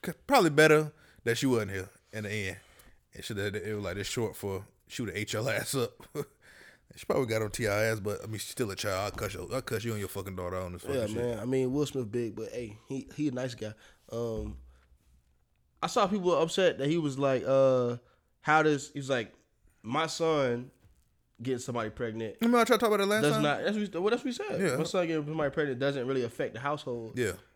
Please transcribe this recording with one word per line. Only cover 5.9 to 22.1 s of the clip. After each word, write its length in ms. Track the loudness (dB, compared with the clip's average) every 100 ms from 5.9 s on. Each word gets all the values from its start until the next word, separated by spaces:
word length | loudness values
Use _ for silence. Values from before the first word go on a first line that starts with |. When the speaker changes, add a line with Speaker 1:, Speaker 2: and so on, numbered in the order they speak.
| -6 -14 -10
Speaker 1:
<laughs> 100 | -12 _ -20 -20 -20 _ _ -20
She 100 | -2
probably 180 | -2 0
got 160 | -2
on 80 | -2
T 180 | -2 0
I 180 | 2 0
ass, 140 | 0
but, 200 | -4 -6
I 40 | -8
mean, 100 | -10
she's 140 | -10
still 180 | -4 -4
a 60 | -2
child. 240 | -4 -2
I'll 100 | -4 -4
cuss 140 | -6
you, 160 | -6 -6
I'll 120 | -6
cuss 200 | -4 -4
you 100 | -4
and 60 | -4
your 100 | -4
fucking 260 | -6 -8 -6
daughter 220 | -6 -4
on 160 | -6
this 100 | -8
fucking 120 | -4 -2
Speaker 2:
Yeah, 60 | -2
Speaker 1:
shit. 80 | -2
Speaker 2:
man. 240 | -4 -4
I 60 | -2
mean, 280 | 0 0
Will 140 | 0 -2
Smith 240 | -4 -4
big, 240 | -4 -4 -6
but 160 | -8
hey, 260 | -8 -10 -12 _
he, 200 | -10 -10 -4
he 140 | -2
a 20 |
nice 240 | -2 -6 -6
guy. 180 | -10 -12 -20 _ -10
Um, 460 | -6 -4 -4 -6 -10 -16 -20 _ _ _ _ _ _ _ _ _ _
I 60 | -2
saw 180 | 2 2
people 340 | 2 2 4
upset 380 | 2 4 4 4
that 100 | 0
he 120 | 2
was 180 | 0 0
like, 260 | 2 2 4
uh, 480 | 6 6 6 2 -2 _ _ _ _
"How 200 | 4 4
does," 300 | 6 2 -2
he 60 | -10
was 100 | -2
like, 240 | -2 -2 -12 _ _ _ _
"My 240 | -4 -2 -2
son 640 | 0 2 4 2 0 -6 _ _ _ _ _ _ _
getting 160 | -4 -4
somebody 320 | -2 -4 -4
pregnant 460 | -4 -6